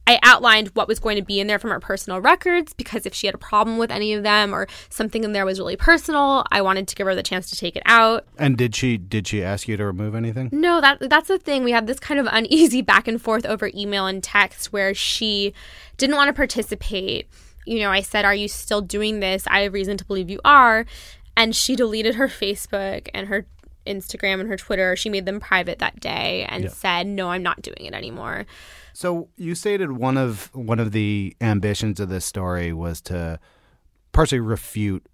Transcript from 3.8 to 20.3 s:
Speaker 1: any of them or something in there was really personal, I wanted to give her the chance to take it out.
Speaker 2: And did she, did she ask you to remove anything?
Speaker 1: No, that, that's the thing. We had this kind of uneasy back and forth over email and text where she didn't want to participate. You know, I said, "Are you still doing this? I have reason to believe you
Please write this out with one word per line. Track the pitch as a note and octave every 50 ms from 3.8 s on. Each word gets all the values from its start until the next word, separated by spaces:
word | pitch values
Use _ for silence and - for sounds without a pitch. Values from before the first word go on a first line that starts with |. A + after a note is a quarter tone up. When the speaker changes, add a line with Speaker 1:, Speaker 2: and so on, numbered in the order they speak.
| A3+ A3+ -
Speaker 1:
any | - G#3 G#3+ G#3+
of | G#3 G3+
them | G#3+ G#3 G#3 G#3 G3+ F#3+
or | F#3+ G3 - - - - -
something | - - A3 A3 - A3+ A3
in | G#3+ G#3
there | G3 G3
was | F#3+ F#3+ F#3+
really | F#3 - F#3
personal, | - - D#4+ E4+ D#4+ - - D#4 C#4+ C#4+ C#4 C#4 C4 - -
I | - G3+ G3
wanted | F#3+ F#3+ F#3+ G3 -
to | -
give | - G3+
her | F#3+ F#3+
the | F#3+ F#3+
chance | - - F#3 F3+ -
to | -
take | - - F3 -
it | - -
out. | - A#3 A3+ A3+ A3 A3+ A3 - _ _ -
Speaker 2:
And | D#3 C#3 B2+
did | A2+ B2 A#2+ A2
she, | - C3 B2+ A#2+ G#2
did | F2 F#2+ A2+ G#2+ F#2 -
she | G#2+ G#2 F2
ask | F#2 G2+ G2+ - A2+
you | A2
to | G2+ G#2+
remove | G2+ F#2 F#2 G#2+ G#2+ G#2
anything? | A2+ A2+ A#2 A2 B2+ C3 B2
Speaker 1:
No, | - D4 D#4+ F4 E4+ E4+
that, | D4 C#4 C#4+ - B3+ C4
that's | D4 D#4 D#4+ -
the | F#4+ F#4
thing. | - D#4 C#4+ C4+ B3+
We | A#3+
had | A#3+ A#3 A3
this | G#3+ B3 -
kind | - - D4+ C#4+
of | C4 A3 -
uneasy | A3 A3+ - D4 D#4 E4+ C#4 A3+ C4 G3
back | - F#3+ G3 -
and | A#3 A3+ A#3 -
forth | A3+ A3 A3 A3
over | - A3 G#3+ G#3+ - -
email | G#3 G3+ G3+ G3+ G3 F#3+
and | F#3+ F#3+ G3
text | - - - G3+ G3+ F#3+ - - - - -
where | G3+ F#3+ G3 G3+
she | - - - - - A3+ G#3+ G#3 G3+ G3+ G3+ - - - - - - - - -
didn't | - C4 C4+ D4
want | C#4+ C#4 C#4+
to | C#4
participate. | - C#4 B3+ - B3 G#3+ - A3 - - - G#3 F#3 F#3 - - - - - - - - - - - -
You | - A3+ A3+
know, | G#3 G3+
I | F#3+ G3
said, | F#3+ - - G#3+ G3+
"Are | G3+ G3+
you | G#3 G#3 G3+
still | - - - - G#3+ G#3
doing | G3+ F3 - G#3 G#3+ G#3+ A3 G#3
this? | G3 F#3+ F#3+ F#3+ -
I | - - G3
have | G3+ G3+ F#3
reason | G3+ F#3+ F#3+ G#3 G3
to | -
believe | - G3+ F#3+ F#3
you | E3+